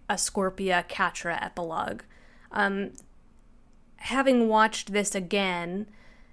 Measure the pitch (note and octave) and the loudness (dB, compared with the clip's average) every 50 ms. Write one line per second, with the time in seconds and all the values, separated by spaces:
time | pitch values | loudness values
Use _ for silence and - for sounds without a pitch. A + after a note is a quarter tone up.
0 | - - G3+ F#3 - - - G#3 F#3+ F#3+ F#3+ - F#3+ F#3+ F3+ F3 F3 - - - | -6 -6 -2 -2 -2 -2 -2 0 -2 -2 -2 -2 0 2 2 2 0 -2 -2 0
1 | F#3+ F3 - - - F3 E3 - - - - - F3 E3 D#3+ - - - G3+ A3+ | 0 0 0 -2 -4 -4 -4 -4 -4 -6 -6 -6 -6 -4 -4 -4 -4 -4 -6 -8
2 | - - - - - - - - - - - G3+ G3+ G3 G3 G3 G3+ - - - | -12 -18 -20 -20 -20 -20 -20 -20 -18 -6 -2 0 2 2 2 0 -4 -6 -8 -14
3 | - - - - - - - - - - - - - - - - - - - - | -20 -20 -20 -20 -20 -20 -20 -20 -20 -20 -20 -20 -20 -20 -20 -20 -20 -20 -20 -14
4 | - - A#3 C4+ C4+ C4+ C4 A#3+ A#3 A3 G#3+ G#3+ A3 A3 A3 - - - F#3+ G#3 | -8 -4 -2 2 4 4 6 6 4 4 6 6 4 4 2 -2 -8 -2 -2 0
5 | G3+ G3+ - G3 F#3 E3 - G3+ G3 F#3+ F3+ F3 E3+ E3+ F3+ G3 G#3+ - - - | 0 0 -2 -4 -4 0 0 0 0 0 -2 -2 -4 -4 -6 -6 -8 -10 -14 -20
6 | - - - - - - | -20 -20 -20 -20 -20 -20